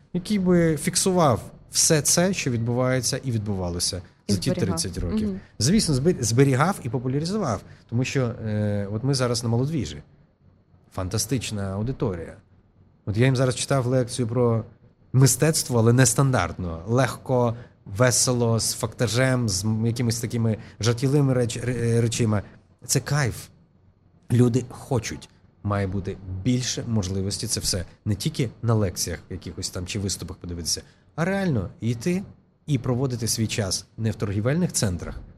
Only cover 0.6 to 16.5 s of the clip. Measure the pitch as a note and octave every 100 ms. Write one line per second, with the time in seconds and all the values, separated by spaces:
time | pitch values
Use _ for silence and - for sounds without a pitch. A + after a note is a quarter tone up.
0.6 | E3 D3 - F3+ G3 F3+ D3+ G#2 - -
1.6 | - - - D#3 C#3 - F#3 F#3 C3+ A#2
2.6 | A#2 A#2+ B2+ C3 A#2 C3+ C3+ A2+ G#2 F#2+
3.6 | F2+ F2 - F2+ - _ - E3+ F3 F3
4.6 | F3 E3 F#2+ F2+ B2 G#2+ G#2+ F#2+ - -
5.6 | A2 G#3+ - C3 D#3+ F3+ A2+ A#2 C#3 B2+
6.6 | E3 G3+ B2+ B2+ B2+ C#3 E3 G#3+ D#3 C#3
7.6 | - - - A#2 C3 C#3+ A#2+ A#2 A2 G#2+
8.6 | G#2 G#2 G2 A2 C3 C3 B2 A#2+ A#2 A#2
9.6 | C#3 E3 E2 D2 - - _ _ - _
10.6 | _ _ _ - F#2 G#2+ - C3 - G#2
11.6 | G2 G2 A2+ C3 B2+ F2 E2 - - _
12.6 | _ _ _ _ - G2+ C3 B2+ C3 A#2+
13.6 | - C#3 B2 C3 A#2+ - A#2 B2 A#2+ A2+
14.6 | - - - _ _ B2+ C3+ - D3+ D#3
15.6 | - A#2+ A2+ A#2+ B2+ - C#3 B2 E2